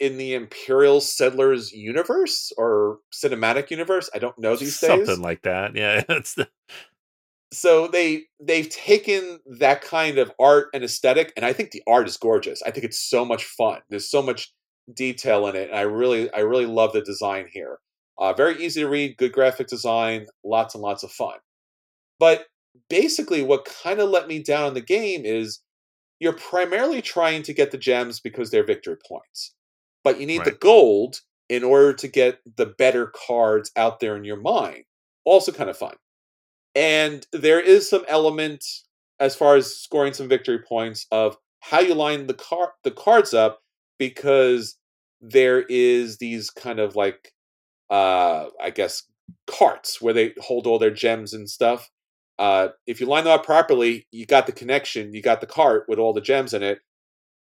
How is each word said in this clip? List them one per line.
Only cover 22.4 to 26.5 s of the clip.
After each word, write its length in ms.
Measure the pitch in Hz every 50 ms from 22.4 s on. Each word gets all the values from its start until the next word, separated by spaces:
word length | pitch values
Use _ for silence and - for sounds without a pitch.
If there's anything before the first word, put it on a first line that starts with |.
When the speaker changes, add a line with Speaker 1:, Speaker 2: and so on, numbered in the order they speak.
| - - _ _ _ _ _ 127 _ -
Speaker 1:
basically, 540 | 160 185 269 330 - - 302 - 175 147
what 260 | 135 131 139 131 - - - -
kinda 240 | - 170 196 214 202
let 200 | 196 190 175 151
me 160 | 160 156 156
down 260 | - 147 143 151 147 143
in 60 | 131
the 60 | 127
game 440 | 113 - 185 220 220 202 185 156 120
is 340 | 107 110 113 110 107 - - _ _ _ _ _ _ _ _ _ _ _ _
you're 140 | 160 165
primarily 680 | 165 - - -